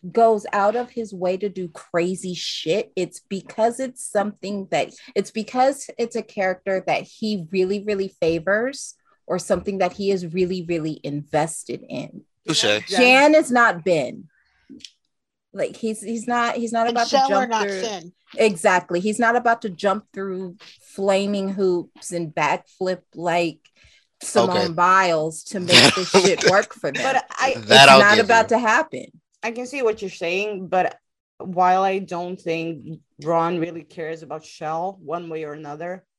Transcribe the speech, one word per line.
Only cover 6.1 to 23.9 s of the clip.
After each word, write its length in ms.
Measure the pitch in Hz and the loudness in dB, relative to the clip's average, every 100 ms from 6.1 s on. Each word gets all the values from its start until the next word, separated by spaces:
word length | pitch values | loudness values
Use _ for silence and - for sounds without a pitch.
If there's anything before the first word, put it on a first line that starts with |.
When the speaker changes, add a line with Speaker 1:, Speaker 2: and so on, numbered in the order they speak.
| 233 | -6
Speaker 1:
a 60 | |
character 640 | 220 - 185 185 - 190 180 | -8 -4 -2 -2 -4 -4 -2
that 180 | 151 | -4
he 420 | 190 - 214 208 160 | -4 -8 -4 -4 -4
really, 320 | 190 185 202 | -2 0 -2
really 260 | 202 202 196 | -4 -4 -4
favors 840 | _ 165 165 160 208 247 277 - - _ _ - | _ -2 0 0 0 -2 -6 -16 -18 _ _ -6
or 120 | 180 | -6
something 400 | - 185 196 196 | -2 -2 -2 -2
that 160 | 180 | -2
he 160 | - 196 | -2 -2
is 240 | 196 175 | -2 -2
really, 320 | 175 180 185 165 | -2 -2 -2 -4
really 320 | 170 156 147 | -4 -4 -8
invested 800 | 147 147 147 151 160 - - 117 - | -8 -8 -4 -2 -2 -6 -10 -12 -10
in. 360 | 127 - - _ _ - | -12 -12 -16 _ _ -4
Speaker 2:
Touche. 160 | 156 | 0
Speaker 3:
Yeah. 160 | 107 104 - | 2 0 0
Speaker 1:
Jan 460 | 196 247 262 294 | 4 6 8 8
has 180 | 311 311 | 6 4
not 320 | 240 233 175 | 4 2 2
been. 460 | 160 165 120 - - _ _ _ _ - - _ _ _ _ _ _ | 0 0 0 -8 -18 _ _ _ _ -20 -20 _ _ _ _ _ _
Like, 240 | 190 165 190 | -6 -6 -4
he's, 260 | 226 220 | -6 -6
he's 240 | 202 233 233 | -8 -8 -2
not, 300 | 240 233 - | -2 0 -2
he's 160 | 233 | -2
not 160 | 226 233 | 0 0
Speaker 4:
And 80 | 240 | 0
Speaker 1:
about 100 | 233 | 2
Speaker 4:
Shell 200 | 269 254 | 2 2
Speaker 1:
to 60 | |
Speaker 4:
are 120 | 294 247 | 2 0
Speaker 1:
jump 40 | |
Speaker 4:
not 120 | 226 | -2
Speaker 1:
through. 220 | 202 196 | -2 -2
Speaker 4:
Sin. 280 | 226 196 170 _ _ - | -6 -8 -12 _ _ 0
Speaker 1:
Exactly. 640 | 226 180 208 185 175 175 | 2 4 2 2 0 -4
He's 220 | 202 208 | -2 0
not 160 | 233 240 | 2 2
about 260 | 240 233 | 2 0
to 80 | 220 | -4
jump 360 | 170 202 202 _ | -4 -2 -2 _
through 440 | 202 196 185 185 175 - - | -12 -10 -8 -10 -16 -20 -20
flaming 680 | _ - 196 196 202 202 190 | _ -4 0 0 0 -2 -4
hoops 600 | 196 190 175 - - - | -2 0 0 -4 -16 -10
and 240 | 175 165 | -8 -6
backflip 680 | 156 147 170 _ _ 185 180 _ | -2 -2 -2 _ _ -6 -6 _
like 460 | - 175 170 170 156 _ _ _ | -8 -2 0 -2 -6 _ _ _